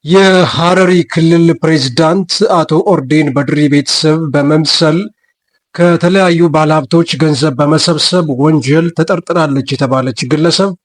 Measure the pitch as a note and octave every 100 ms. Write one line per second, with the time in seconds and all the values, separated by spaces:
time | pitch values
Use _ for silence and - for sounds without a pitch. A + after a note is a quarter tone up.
0 | D3 F#3+ F#3+ F#3 D#3 C3+ E3+ F#3 F#3 F3+
1 | - E3+ E3 E3+ E3 E3 E3 D#3 C3 A#2+
2 | D#3+ F#3+ F3+ - - F3+ D3+ D#3 G#3 E3
3 | C3 D3+ D3 C3 C3+ D3 D3 C#3+ C3 -
4 | D#3 D#3 D#3 C#3+ C#3+ D#3 D3 - D#3 D#3+
5 | G#3+ _ _ _ _ _ _ - F3 E3+
6 | F3 F#3+ F#3 E3+ E3+ D#3 D#3 D#3 C3+ E3
7 | E3 C3+ D#3 C#3 D3+ B2+ D3 D#3 - D#3
8 | - F3+ D#3+ B2+ D3 D#3 B2 D#3 E3+ E3
9 | E3 F3+ - F3 D#3 C#3 C3 C3+ C3+ C3
10 | C3 A2+ B2+ D3+ E3 - G3 F3+